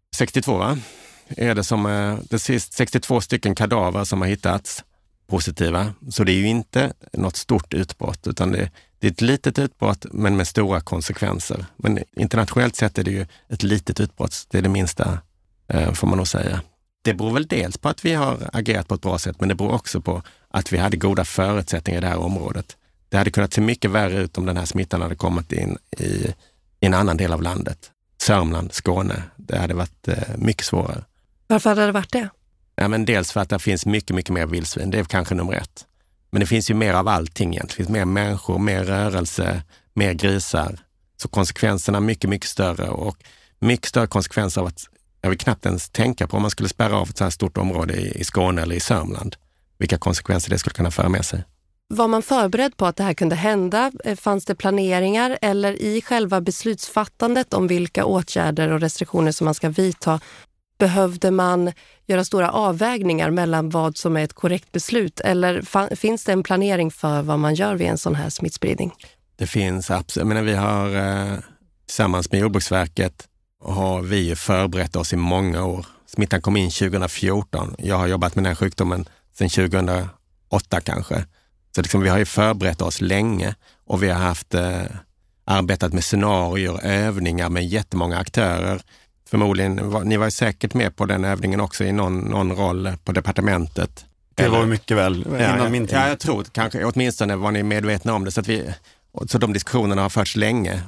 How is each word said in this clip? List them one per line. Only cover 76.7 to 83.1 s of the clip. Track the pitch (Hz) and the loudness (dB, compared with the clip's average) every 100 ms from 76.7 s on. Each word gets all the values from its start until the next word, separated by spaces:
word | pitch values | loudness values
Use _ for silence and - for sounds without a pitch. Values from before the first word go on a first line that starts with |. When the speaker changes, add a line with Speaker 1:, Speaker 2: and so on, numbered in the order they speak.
Speaker 1:
tjugohundrafjorton. | - 95 95 90 - 95 101 101 - 98 - | 0 0 0 -2 0 0 0 -2 -4 -6 -4
Jag | 95 92 | 0 0
har | 90 | 2
jobbat | 92 87 | 2 0
med | 98 | 2
den | 95 | 0
här | 92 | 2
sjukdomen | 95 - 92 90 87 _ _ - | 0 0 0 -2 -6 _ _ -2
sedan | 92 | 0
tjugohundraåtta | - 92 95 90 90 90 - _ _ _ 101 - 87 | 2 2 2 2 0 -4 -10 _ _ _ -2 0 -2
kanske. | - 80 - 80 90 _ _ _ _ | -2 -4 -2 -4 -4 _ _ _ _
Så | - | -2
liksom, | 85 101 | 2 2
vi | 95 | 4
har | 95 | 4
ju | |
förberett | 101 - 107 104 92 85 | 2 2 2 2 0 0
oss | 87 - | -2 -2
länge | 92 | 0